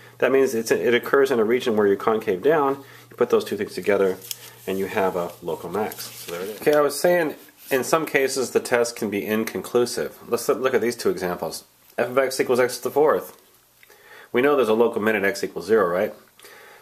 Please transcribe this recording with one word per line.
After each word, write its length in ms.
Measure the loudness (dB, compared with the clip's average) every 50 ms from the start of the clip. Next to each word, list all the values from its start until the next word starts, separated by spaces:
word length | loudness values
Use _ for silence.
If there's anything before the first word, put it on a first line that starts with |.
| -20 -20 -6 -2
that 140 | 0 2
means 220 | 4 4 2 2 0
it's, 160 | -2 0 0
it 240 | 0 0 2 2 2
occurs 360 | 0 2 2 4 4 4 4
in 80 | 4 2
a 60 | 2
region 320 | 2 2 0 0 0 2
where 100 | 2 4
you're 100 | 4 2
concave 440 | 2 2 0 0 0 0 -2 -2 0
down. 420 | 2 2 2 2 2 0 -2 -4 -8 -16 -20 -20 -20 -6
You 60 | -2
put 120 | -2 0 2
those 160 | 2 2 0
two 140 | 0 -4 -4
things 160 | -6 -6 -8
together 420 | -4 0 2 2 4 2 2 0 -2 -8 -12 -14 -14 -16 -20 -20 -12 -8
and 120 | -6 -4 -4
you 60 | -4
have 320 | -4 -2 -2 -2 0 -2
a 160 | -2 -4 -6 -8 -10
local 280 | -8 -8 -8 -8 -8 -8
max. 400 | -6 -6 -6 -6 -8 -10 -14 -14
So 220 | -14 -14 -12 -10
there 100 | -10 -8
it 60 | -8 -10
is. 100 | -10 -2
Okay, 140 | 0 2 4
I 80 | 4
was 180 | 2 2 0 0
saying 360 | 2 2 2 2 0 -2 -4 -10 -16 -20 -20 _ -6 -2
in 120 | -2 -2
some 220 | 0 0 0 0 0
cases 460 | 0 0 0 0 0 -2 -2 -2 0
the 100 | -2 -2
test 360 | 0 0 0 0 0 0 -2
can 120 | -4 -4 -2
be 160 | -2 -2 -2
inconclusive. 920 | -2 -2 -2 -2 -4 -6 -8 -4 0 0 0 0 0 -2 -4 -6 -6 -8 -14 -8 -6
Let's 180 | -4 -2 0
look 280 | 0 0 0 0 0 0
at 80 | 0
these 120 | 0 -2 -2
two 140 | -2 -2 -2
examples. 560 | -2 -2 -2 -4 -4 -4 -6 -8 -8 -10 -14 _ _ _ _ _ _
F 120 | -4 -4 0
of 100 | 0 0
x 200 | 0 2 0 0
equals 220 | 0 2 4 4
x 160 | 2 2 0
to 60 | -4
the 80 | -6 -2
fourth. 440 | 2 2 4 4 4 0 -2 -8 -16 -20 _ _ _ _ _ _ _ _ -20 -20 -20 -20 -20 -20 -20 -20 -10 -4
We 120 | 0 2
know 140 | 2 4 4
there's 120 | 4 4 4
a 60 | 4
local 260 | 4 2 2 2 0
min 160 | 0 2 2
at 80 | 2 0
x 180 | 0 -2 -2
equals 220 | -6 -8 -8 -6 -2
zero, 240 | 2 2 4 4 2
right? 240 | 0 0 -2 -2 -4 -10 -20 _ _ _ -20 -20 -20 -20 -20 -20 -20 -20